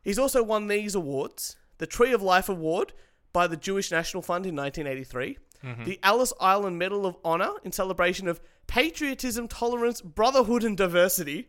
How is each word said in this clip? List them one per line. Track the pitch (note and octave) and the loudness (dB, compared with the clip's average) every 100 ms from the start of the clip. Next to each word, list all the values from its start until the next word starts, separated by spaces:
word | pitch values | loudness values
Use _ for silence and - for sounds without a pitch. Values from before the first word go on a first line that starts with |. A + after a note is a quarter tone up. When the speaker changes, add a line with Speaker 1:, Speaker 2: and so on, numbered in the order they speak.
Speaker 1:
He's | - G3+ | -2 0
also | C4+ C4 | 2 2
won | A3 G#3+ G#3 | 2 0 0
these | G#3 G#3 G3 | -2 -2 -4
awards. | C#3+ C3+ C#3+ - - - _ _ | -2 -4 -6 -8 -12 -14 _ _
The | D#3+ | -10
Tree | - B3 | 2 4
of | A#3 | 4
Life | F#3+ F3+ F#3+ | 4 4 2
Award | F3+ D#3 F3+ G4 - _ _ _ | -2 0 0 -2 -8 _ _ _
by | F3 F3 | 0 0
the | E3 | 0
Jewish | - G3 G3 | -2 -2 0
National | E3 E3 F#3 | -2 -2 -6
Fund | E3+ F3+ F#3+ | -4 -4 -2
in | D3 | -4
nineteen | C#3 D3+ D3 | -4 -6 -6
eighty-three. | C3+ B2+ B2+ C3+ - _ _ | -6 -8 -6 -6 -8 _ _
Speaker 2:
Mm-hmm. | C3 A#2 A#2+ | -14 -10 -8
Speaker 1:
The | G3 | 2
Ellis | G3 A#3 B3+ - | 4 4 2 2
Island | F#3+ G3 G3+ F3 | 2 4 0 -2
Medal | F#3 G3+ F#3+ | -2 -2 -2
of | F3+ E3+ | -4 -2
Honor | E3 G#3+ G4+ | 0 0 -4
in | F#3 | -8
celebration | - F#3+ F3+ F3 F#3 F#3+ | -4 -4 0 0 0 -4
of | E3 - _ - | -4 -8 _ -4
patriotism, | A#3 D#4+ E4 D4 C4 B3+ A3+ A#3 | 0 0 -2 -4 -4 -4 -4 -6
tolerance, | - A#3+ A#3+ A#3 A#3 | -4 -4 0 -2 -2
brotherhood | F3+ D3+ A3+ C4+ A3 A#3+ A3+ | -10 2 4 4 4 2 0
and | G3 | 0
diversity | F#3+ F3 F3+ F#3 D3 D#3 | 2 6 4 2 -4 -8